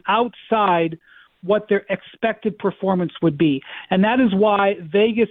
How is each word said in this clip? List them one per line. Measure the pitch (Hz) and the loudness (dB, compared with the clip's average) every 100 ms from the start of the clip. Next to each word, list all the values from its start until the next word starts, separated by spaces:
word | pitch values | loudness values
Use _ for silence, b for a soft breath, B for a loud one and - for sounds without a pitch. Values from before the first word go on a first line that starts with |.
| - | -2
outside | 214 240 - - 226 202 175 165 165 b b b _ | -2 -2 -6 -4 0 2 0 -2 -6 b b b _
what | 180 208 208 | -2 -2 0
their | 202 - | -4 -2
expected | 190 - - 226 214 220 - | -10 -10 -6 -6 -4 -6 -4
performance | 202 - 190 185 170 - | -6 -4 -2 -2 -4 -2
would | 165 147 | -2 0
be. | 165 135 - B B | 0 0 -6 B B
And | 185 | 0
that | 208 254 | 2 2
is | 240 | 2
why | 190 214 202 196 190 | 2 2 2 0 -2
Vegas | 165 196 220 226 220 | -2 0 2 2 -2